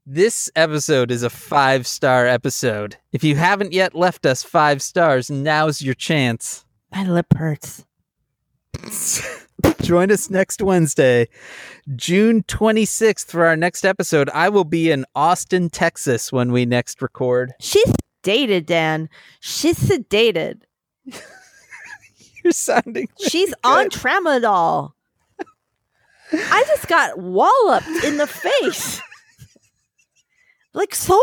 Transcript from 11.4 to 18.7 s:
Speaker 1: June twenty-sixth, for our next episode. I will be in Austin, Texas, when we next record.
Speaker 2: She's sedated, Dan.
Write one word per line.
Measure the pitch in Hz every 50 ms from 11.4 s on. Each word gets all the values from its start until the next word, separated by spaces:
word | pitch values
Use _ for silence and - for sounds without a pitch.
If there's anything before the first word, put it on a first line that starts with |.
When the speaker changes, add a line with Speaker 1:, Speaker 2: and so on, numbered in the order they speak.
| - - - - - - - - - 143 135
Speaker 1:
June | 117 - - 175 190 214 226 226 220 185
twenty-sixth, | - - - 214 226 220 220 214 190 - - 220 220 196 - - -
for | - 170 170
our | 165 160
next | 156 165 180 - - -
episode. | 196 190 - 180 - - 151 143 139
I | - 147 170 190
will | 208 202 185
be | 151 165 165 160 165
in | 156 135 131 - -
Austin, | 131 147 165 180 - - - 185 185 175 165
Texas, | - - 180 165 - - - 143 123 117 - -
when | - 127 123 123
we | 123 123 123
next | 120 123 123 120 - - -
record. | 135 123 - - 131 123 123 123 127 127 127 -
Speaker 2:
She's | - - - 202 233 - - - - _ _ _ -
sedated, | 185 202 254 294 226 202 180 156
Dan. | -